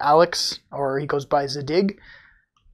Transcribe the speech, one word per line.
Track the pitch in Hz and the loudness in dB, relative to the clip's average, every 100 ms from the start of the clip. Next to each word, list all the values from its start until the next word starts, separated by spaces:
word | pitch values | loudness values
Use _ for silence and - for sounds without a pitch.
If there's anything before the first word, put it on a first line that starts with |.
Alex, | - 156 170 - - - _ | 2 4 4 2 -6 -8 _
or | 135 139 135 | -6 -4 -4
he | 147 | -2
goes | 143 135 | -4 -2
by | 147 139 | -2 -2
Zadig. | 143 135 165 196 - - - _ _ _ _ _ | -6 -2 0 0 -2 -14 -20 _ _ _ _ _